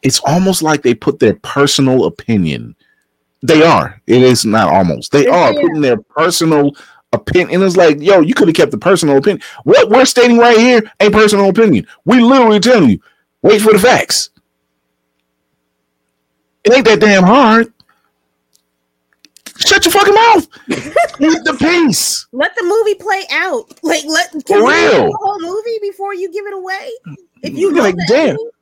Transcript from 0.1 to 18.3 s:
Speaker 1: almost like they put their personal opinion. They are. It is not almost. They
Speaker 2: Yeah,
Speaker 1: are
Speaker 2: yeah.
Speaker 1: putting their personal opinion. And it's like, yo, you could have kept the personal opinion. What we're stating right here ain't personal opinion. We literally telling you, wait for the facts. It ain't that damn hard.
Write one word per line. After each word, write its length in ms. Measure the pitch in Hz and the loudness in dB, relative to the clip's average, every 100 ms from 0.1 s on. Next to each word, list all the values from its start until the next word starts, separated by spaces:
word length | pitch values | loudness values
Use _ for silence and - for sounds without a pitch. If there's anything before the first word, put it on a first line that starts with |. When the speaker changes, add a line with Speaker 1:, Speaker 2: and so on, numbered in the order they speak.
| - - | -4 -2
Speaker 1:
almost 360 | 175 190 180 | -2 0 -2
like 200 | 156 147 | -2 -2
they 100 | 127 | -2
put 260 | 120 - - | -4 -6 0
their 140 | 113 92 | 0 -2
personal 680 | - - 139 - 135 127 95 | -8 -2 -2 0 0 0 -2
opinion. 680 | - - 110 82 64 58 - _ _ _ _ _ _ | -6 -4 -2 -2 -6 -12 -20 _ _ _ _ _ _
They 220 | 123 156 | 0 2
are. 360 | 165 117 73 - - | 4 2 -2 -12 -2
It 160 | 123 | 2
is 220 | 127 120 113 | 4 2 0
not 260 | 110 92 | -2 0
almost. 420 | 90 90 71 - | 0 0 -4 -2
They 100 | 143 | 0
Speaker 2:
Yeah, 80 | 143 | 2
Speaker 1:
are 220 | 180 160 | 2 0
Speaker 2:
yeah. 80 | - | 0
Speaker 1:
putting 200 | 175 156 | -4 -2
their 160 | 147 113 | -2 -2
personal 800 | _ - 170 170 165 151 143 143 - _ _ | _ -4 -2 -2 0 0 0 -4 -20 _ _
opinion. 420 | - - 180 180 180 | -8 -2 -2 -2 -2
And 80 | |
it's 140 | 190 175 | 0 2
like, 220 | 170 147 | 2 2
yo, 180 | 156 190 | 2 2
you 140 | 156 | 2
could 160 | - 170 | 2 0
have 60 | 156 | 2
kept 140 | 143 | -2
the 60 | 117 | -2
personal 400 | 170 190 151 139 | -2 0 2 0
opinion. 240 | 147 185 - - | 0 -4 -10 -10
What 260 | - 523 480 | 0 2 4
we're 140 | 233 262 | 2 2
stating 320 | - 247 233 | 2 2 4
right 200 | 240 220 | 4 4
here 240 | 240 240 214 _ | 4 2 -2 _
ain't 140 | 208 | 0
personal 360 | 208 214 208 196 | 2 2 2 0
opinion. 380 | 190 220 120 - - | 2 2 2 -4 -12
We 160 | - 247 | 0 2
literally 400 | 233 269 233 214 | 4 4 4 2
telling 300 | 214 247 139 | 2 2 2
you, 100 | 95 _ _ _ _ | 0 _ _ _ _
wait 200 | - 208 | 0 2
for 100 | 214 | 4
the 80 | 208 | 2
facts. 500 | 226 208 - - - _ _ _ _ _ _ _ _ _ _ _ _ _ _ _ _ _ _ _ _ _ _ _ 208 | 2 0 -2 -6 -8 _ _ _ _ _ _ _ _ _ _ _ _ _ _ _ _ _ _ _ _ _ _ _ 0
It 80 | |
ain't 120 | 254 226 | 2 2
that 140 | 208 | 2
damn 240 | 214 196 | 4 4
hard. 480 | 180 247 240 226 226 _ _ _ _ _ _ | 4 4 4 2 0 _ _ _ _ _ _